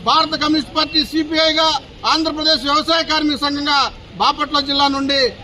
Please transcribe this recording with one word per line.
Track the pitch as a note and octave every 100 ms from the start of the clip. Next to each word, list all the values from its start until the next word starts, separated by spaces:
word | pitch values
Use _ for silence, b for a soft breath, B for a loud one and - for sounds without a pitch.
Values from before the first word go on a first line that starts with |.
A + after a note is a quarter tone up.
భారత | F#3+ D4 D#4+ D#4
కమ్యూనిస్ట్ | D4+ D#4 - D#4
పార్టీ | D4+ D#4+ C4
సిపిఐగా | D#4 D#4 D#4+ D#4+ D#4 D#4+ D4 - - -
ఆంధ్రప్రదేశ్ | D4 D#4+ D4+ D#4 D#4
వ్యవసాయ | C#4 D4 D#4 E4
కార్మిక | D#4 D#4 D4+ C#4+
సంఘంగా | C#4+ C#4+ D4 C#4+ B3+ - - E3+
బాపట్ల | A#3+ D4 C#4+ D4
జిల్లా | C#4 C#4 C#4+
నుండి | C#4 C4+ C#4 B3+ -